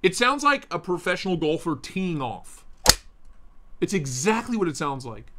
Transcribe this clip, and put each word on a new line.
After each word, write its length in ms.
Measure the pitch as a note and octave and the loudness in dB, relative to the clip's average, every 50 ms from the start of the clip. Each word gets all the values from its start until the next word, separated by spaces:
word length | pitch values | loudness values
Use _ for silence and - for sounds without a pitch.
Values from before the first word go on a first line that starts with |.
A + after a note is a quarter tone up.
| - | 4
It 100 | F#3+ - | 4 4
sounds 300 | - A#3+ B3 C4+ D4 D4+ | 6 4 4 4 4 4
like 220 | D4 C#4+ C4+ - - | 4 4 4 2 -6
a 80 | E3 E3+ | -8 -8
professional 580 | E3 - F3+ E3 E3+ F#3+ F3+ F3 - F#3+ F3+ | -2 -2 -4 -2 0 -2 -2 0 0 -2 0
golfer 400 | E3 D#3+ D3+ D#3 E3 - E3+ D#3 B2 | 2 2 2 0 0 0 -2 -4 -4
teeing 420 | - - - F#3 F#3 F#3 E3+ D3+ C3+ | -6 -8 -6 -4 -2 -2 -2 -2 -4
off. 420 | A#2+ G2+ F2+ - - - - - - - - - - - - - - - - - - - - - - - - - - - - | -4 -6 -8 -12 -16 -18 -18 -18 -18 -18 -2 2 2 2 2 0 -20 -20 -20 -20 -20 -18 -18 -20 -20 -20 -20 -18 -18 -4 -4
It's 140 | F3+ F3 G3+ | -2 0 0
exactly 640 | F#3+ D3 C3+ B2+ B2+ C3+ G3+ A3 A3+ A#3 - A#3+ | 0 0 -2 -4 0 4 4 4 4 2 0 0
what 120 | A3 F#3+ E3+ | 2 2 0
it 80 | C#3+ | 0
sounds 280 | - E3 D3 C#3 C3+ A#2+ | 0 -2 -2 -2 -4 -6
like. 280 | A#2 A2 G#2 G#2+ - - | -10 -12 -12 -14 -16 -18